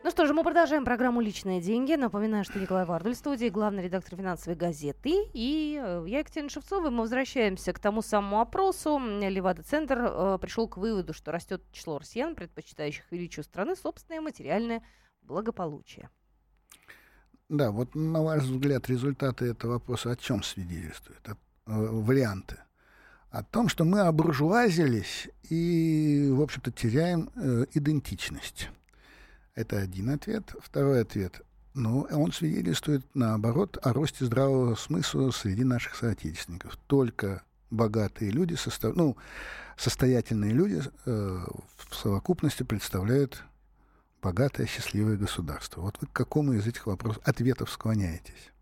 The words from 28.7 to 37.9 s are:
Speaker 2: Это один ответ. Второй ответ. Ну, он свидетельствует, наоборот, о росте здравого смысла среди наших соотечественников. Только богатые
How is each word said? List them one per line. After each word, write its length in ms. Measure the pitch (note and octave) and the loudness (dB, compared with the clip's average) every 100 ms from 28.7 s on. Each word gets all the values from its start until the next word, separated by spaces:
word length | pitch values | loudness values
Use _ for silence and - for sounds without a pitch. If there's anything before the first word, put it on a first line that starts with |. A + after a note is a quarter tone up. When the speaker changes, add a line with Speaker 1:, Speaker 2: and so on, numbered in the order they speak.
| - _ _ - - - - _ | -12 _ _ -20 -20 -20 -20 _
Speaker 2:
Это 220 | - A2 G#2 | -6 -2 -2
один 320 | F#2+ F#2 A2+ | -2 -2 -2
ответ. 440 | C#3+ - A3 - - | -2 -2 -4 -6 -16
Второй 420 | - D3 C#3 C3 | -6 0 4 4
ответ. 400 | A2 G#2 F2+ - - _ - | 2 -2 -4 -8 -20 _ -12
Ну, 340 | C3+ A2+ B2+ - | -2 0 0 0
он 220 | D3+ E3 | 2 0
свидетельствует, 720 | - E3 - F3 D3 - C#3+ - | 0 -2 0 0 -2 0 -2 -2
наоборот, 640 | C#3 A2+ A2 A2+ A#2+ G3+ - | 0 0 2 2 2 0 0
о 120 | C3 | 0
росте 320 | A#2 D#3 - | 2 0 -2
здравого 500 | B2+ A2+ C3+ C3+ B2 | 0 2 4 4 2
смысла 560 | A2 - D#3 - C#3+ C3 | 0 -2 -2 0 2 2
среди 320 | - G2+ F#2+ | 2 -2 2
наших 320 | B2+ A#2+ - | 2 2 -2
соотечественников. 840 | - A#2 G#2 D#2 D#2+ - E2+ - - _ | -4 -2 -2 -6 -8 -10 -10 -10 -14 _
Только 540 | C#3 A#2+ - G2+ F#2+ _ _ _ | 4 4 0 -4 -6 _ _ _
богатые 640 | A2+ A2+ | 2 2